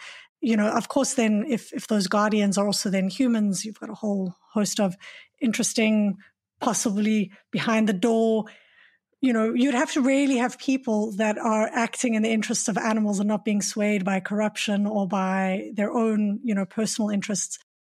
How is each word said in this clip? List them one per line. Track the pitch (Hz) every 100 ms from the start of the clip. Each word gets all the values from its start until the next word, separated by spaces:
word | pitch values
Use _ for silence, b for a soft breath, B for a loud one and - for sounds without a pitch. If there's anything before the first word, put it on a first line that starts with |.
| B B B _
You | 254 220
know, | 214
of | 233 -
course, | 285 254
then | - 220 208 302
if, | 233 -
if | 285 -
those | 214 180
guardians | 208 208 214 202 196
are | 202
also | 190 208
then | 190 190
humans, | - 254 226 208 180
you've | 220 208
got | 220
a |
whole | 208 214 202 185 - _
host | 214 202 -
of | 196 180 B B B -
interesting, | 247 214 226 - 220 214 208 196 B B _ -
possibly | 254 202 247 202 214 214 185 B B
behind | 185 220 220 220
the |
door, | 185 233 226 226 220 214 B B B B B _ -
you | 262
know, | 226 220
you'd | 240 269
have | 247 311
to | 311
really | 254 269 277 254
have | 247 -
people | - 262 247 214 220
that | 196 214 214
are | 226 220 214
acting | 247 226 - 254
in | 220
the | 220
interests | 220 208 220 -
of | 185
animals | 233 220 208 196
and | 208
not | 208 220
being | 208
swayed | - 220 208 208
by | 185 190
corruption | 185 208 214 214 - 202 202
or | 208 190
by | 196 190 190 190 190 320
their | 214 208
own, | 240 226 214 208 202
you | 240
know, | 196 190
personal | - 214 - 208
interests. | 202 - 196 - - _ _ _ _